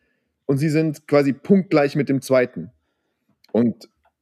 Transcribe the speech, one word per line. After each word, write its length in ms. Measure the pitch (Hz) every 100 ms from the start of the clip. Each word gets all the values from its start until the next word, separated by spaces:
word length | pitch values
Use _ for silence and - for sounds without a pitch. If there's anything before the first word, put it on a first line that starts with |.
| _ _ _ _ -
Und 140 | 139
sie 100 | 156
sind 380 | 151 160 147 -
quasi 240 | 143 139
punktgleich 640 | 123 - 202 180 156 143 151
mit 100 | 131
dem 140 | 135
zweiten. 480 | - 131 123 - 85 - _ _ _ _ _ _ _
Und, 380 | - - - - _ _ _